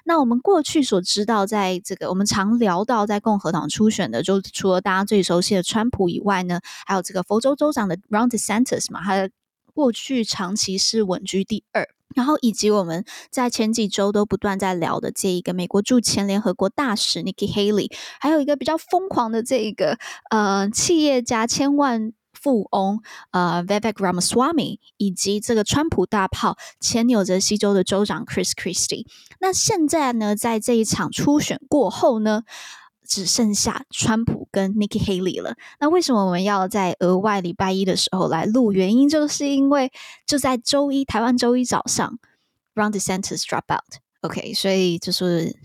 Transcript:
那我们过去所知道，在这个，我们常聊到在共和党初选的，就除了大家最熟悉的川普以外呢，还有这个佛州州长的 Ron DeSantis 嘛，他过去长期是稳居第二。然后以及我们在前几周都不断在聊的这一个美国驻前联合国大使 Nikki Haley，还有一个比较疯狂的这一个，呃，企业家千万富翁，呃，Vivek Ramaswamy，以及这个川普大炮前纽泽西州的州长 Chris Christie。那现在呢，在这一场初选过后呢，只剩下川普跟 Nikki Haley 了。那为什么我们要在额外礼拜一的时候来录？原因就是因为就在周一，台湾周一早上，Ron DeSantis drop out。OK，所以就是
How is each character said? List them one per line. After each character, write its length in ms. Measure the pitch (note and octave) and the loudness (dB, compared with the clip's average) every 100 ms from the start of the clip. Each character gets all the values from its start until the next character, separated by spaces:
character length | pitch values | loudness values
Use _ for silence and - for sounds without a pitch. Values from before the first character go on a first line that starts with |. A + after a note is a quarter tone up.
那 160 | - E4 | 0 2
我 60 | B3 | 4
们 120 | A#3+ | 2
过 200 | G4 F4+ | 4 2
去 220 | - D#4+ | 4 0
所 160 | C4 F#3+ | 2 2
知 240 | F#3 G3+ | 0 -2
道， 220 | G#3+ A3 D4 | 0 0 0
在 340 | G#3+ F#3 F3+ | 0 0 -2
这 160 | - F#3 | -6 -6
个， 140 | D#3+ | -2
我 40 | |
们 120 | F#3 G#3 | 0 0
常 340 | G3+ G3 A#3 | 2 2 2
聊 240 | G#3+ F3 | 2 2
到 220 | A3 A3+ G#3 | 2 0 0
在 120 | G#3 | 0
共 180 | A3 G3+ | 0 0
和 140 | D#3 | 0
党 160 | - - | -2 -2
初 200 | - G#3+ | 2 2
选 220 | G#3+ C#3 | 2 0
的， 100 | A#2 | -2
就 200 | F3+ G3 | 0 0
除 280 | - - G3 | -2 -2 0
了 80 | F3+ | 0
大 120 | G3+ | 2
家 120 | F#3+ G3+ | 0 2
最 180 | G#3 | 2
熟 180 | F3 F3 | 4 2
悉 140 | - G3 | 2 0
的 80 | |
川 260 | - G#3+ A#3+ | 0 0 0
普 200 | - F3+ | 0 0
以 100 | E3 | 0
外 240 | G3+ F#3+ | -2 -2
呢， 160 | F3+ F3 - - - | -2 -4 -6 -12 -4
还 80 | |
有 80 | G3 | -4
这 120 | - | -2
个 100 | F#3+ | -6
佛 160 | F3+ G#3+ | -2 0
州 160 | C4 C#4+ | 2 2
州 160 | D4+ | 0
长 160 | C#4 G3+ | 0 -2
的 80 | F3 - | -4 -2
Ron 200 | G#3 B3 | 0 2
DeSantis 640 | G#3+ - G#3+ C4 - - | 0 -2 0 0 -2 -6
嘛， 100 | G2 | -6
他 280 | F#3 G3 G3 - _ _ _ | -2 -2 -2 -8 _ _ _
过 160 | - C4 | 0 0
去 360 | A3 - B3+ G#3+ | 0 -2 -2 -2
长 280 | - F#3 | -4 -4
期 240 | G#3 - F#3+ | -4 -4 -2
是 260 | - A3+ | 0 0
稳 200 | G3 F3 | 0 -2
居 220 | F#3 F#3+ F#3+ | -2 -4 -2
第 180 | G#3+ - | -6 -4
二。 160 | G#3+ - _ - | -4 -4 _ -6
然 120 | - C4 | -2 0
后 120 | - | 2
以 100 | A#3 | 0
及 180 | - G#3 | 2 2
我 100 | G#3 | 2
们 220 | E3+ E3 - - - | 0 -4 -6 -14 -10
在 200 | - B3 | -4 -2
前 240 | - A3 | 0 0
几 160 | A3+ G#3 | 0 -2
周 200 | - G3+ | 0 0
都 160 | G#3 G3+ | 0 0
不 120 | F#3+ | -2
断 200 | G#3 G3 | -2 -2
在 160 | F#3+ | -2
聊 280 | F3+ D#3+ - | -2 -2 -4
的 100 | - | -4
这 180 | - F#3+ | -4 -2
一 120 | F3+ | -2
个 120 | - | -2
美 140 | F3+ F3 | -4 -2
国 140 | G3+ | -2
驻 180 | G#3 B3+ | 2 2
前 260 | - - G3+ | 2 0 0
联 140 | G3 | 0
合 140 | G#3 | 0
国 160 | - F#3+ | 0 -2
大 260 | - C4+ G3+ | 0 -2 -2
使 260 | - F3 | -2 -4
Nikki 300 | F#3 - G3 | -6 -4 -4
Haley， 400 | G#3 G3+ G3+ - - - - | 0 0 0 -2 -8 -16 -4
还 80 | C#4+ | 0
有 100 | D#4 | 2
一 60 | C#4 | 2
个 100 | D4 | 0
比 80 | |
较 140 | C#4 D#4+ | -2 -4
疯 320 | - F4+ F#4+ | 0 -2 0
狂 200 | - A3+ | -2 0
的 140 | A3+ | -2
这 140 | A#3+ B3+ | 0 0
一 160 | A3 | -2
个， 240 | - D#3+ - - - - | -2 -2 -2 -8 -16 -2
呃， 400 | A3 G3+ G3 G3+ | 0 2 2 0
企 340 | - - E4 | 0 2 2
业 180 | D4+ B3+ | 4 2
家 240 | A#3+ A#3 A#3 | 0 0 0
千 300 | - C#4 C#4+ | 0 2 2
万 380 | C#4 A3+ A3 - _ | 2 0 -4 -10 _
富 380 | - C#4+ A#3 - | -6 0 0 0
翁， 300 | G3+ F#3+ G#3+ - - - | 0 0 -2 -8 -20 -4
呃， 300 | F#3 F3 E3+ F3 | 0 0 0 0
Vivek 260 | G#3 A3+ - | 0 -2 -2
Ramaswamy， 840 | F#3+ F3+ - A#3 C#4 D#4+ D#3+ - _ - | -2 0 0 2 2 0 -2 -6 _ -4
以 160 | G3+ | -2
及 300 | F3+ G3 G#3 | -2 -2 -2
这 120 | A3+ | 0
个 120 | A3 G#3 | 0 2
川 240 | C#4+ D#4+ | 0 0
普 160 | - F#3 | 0 0
大 200 | G#3+ F#3+ | 0 0
炮 320 | - G3+ - - - | -2 -4 -4 -10 -8
前 260 | - A#3 A#3 | -2 2 4
纽 140 | A3+ | 4
泽 160 | F#3 F#3 | 2 0
西 200 | - G#3+ | 0 0
州 160 | G#3 | 2
的 100 | G3 | 2
州 220 | F#3 G3 G#3 | 2 0 0
长 180 | D#3 - | -4 -6
Chris 260 | G3 F3+ | -4 -4
Christie。 540 | - F3 F#3+ - - - - - - | -4 -6 -4 -4 -6 -10 -20 -20 -4
那 100 | F#4 | -2
现 340 | F#4 - G4 D4 | 0 0 2 2
在 280 | E4 C4+ | 2 0
呢， 240 | A#3 G#3 G#3+ | 0 0 0
在 200 | A#3 A3+ | -2 -2
这 160 | A3+ | 2
一 120 | A#3 A3 | 2 2
场 260 | - F3 | -2 -4
初 260 | - D4 D4 | -2 2 2
选 180 | - C4 - | 0 -6 0
过 220 | D4 A3+ | 2 2
后 300 | - E4 A3+ | 2 2 2
呢， 240 | G#3+ G#3+ - - - - - _ - | 2 0 -4 -14 -18 -20 -20 _ -6
只 160 | G3+ | -4
剩 300 | F#3 - G#3+ | 0 2 2
下 320 | G3+ A3+ - - | 0 -2 -4 -8
川 340 | - - A3 A#3 | -2 0 2 0
普 220 | - - | -4 -4
跟 220 | G3 F#3+ | -2 0
Nikki 260 | G#3 G#3 G#3+ | 0 0 0
Haley 400 | - F#3 F#3 F2+ | 0 0 -2 -4
了。 160 | F2+ A#3+ - - | -8 -10 -16 -4
那 80 | D4 | 2
为 140 | F4+ | 2
什 100 | D#4+ | 4
么 140 | A3 F#3+ | 2 2
我 60 | |
们 120 | F3 | 2
要 240 | G3+ G3 F#3+ | 0 0 0
在 280 | G#3+ F3+ - | 0 -2 0
额 140 | F3+ F#3 | 2 2
外 240 | G#3+ G3+ | 2 0
礼 140 | F3 | -2
拜 180 | - F#3+ | -2 -2
一 140 | F#3+ F#3+ | 0 0
的 100 | - | 0
时 140 | - | 0
候 140 | F3 E3 | 0 0
来 180 | E3 G3+ | 0 2
录？ 260 | B3 A3+ | 2 4
原 240 | F#3+ F#3 A#3+ | 2 4 4
因 120 | C#4+ | 4
就 200 | D4+ D4 | 4 0
是 200 | - C#4+ | -2 0
因 220 | C#4 C#4 | 2 2
为 220 | C#4+ C4 - - - - | 2 0 -6 -20 -12 -4
就 140 | D4 | 0
在 180 | C4+ B3 | 0 -2
周 340 | - C#4+ C#4+ | 0 0 2
一， 140 | C4+ C4+ | 0 -2
台 160 | G#3+ | 0
湾 160 | A#3+ B3 | 2 2
周 180 | A#3+ B3 | 2 2
一 80 | |
早 220 | B3 A3 A3+ | 2 -2 -2
上， 320 | - F3+ A#3+ _ _ _ _ _ | -2 -4 -6 _ _ _ _ _
Ron 180 | A3 G#3 | -2 -2
DeSantis 520 | G3+ - F#3+ - - | -2 -4 -4 -4 -6
drop 280 | - - - | -6 -6 -4
out。 280 | - - - _ _ | -4 -6 -18 _ _
OK， 340 | - - - - | -8 -8 -8 -4
所 160 | G3 | 0
以 260 | F#3+ F3+ E3+ | 2 2 0
就 140 | F#3 | -4
是 440 | - F3+ E3+ E3+ - | -2 0 0 -2 -6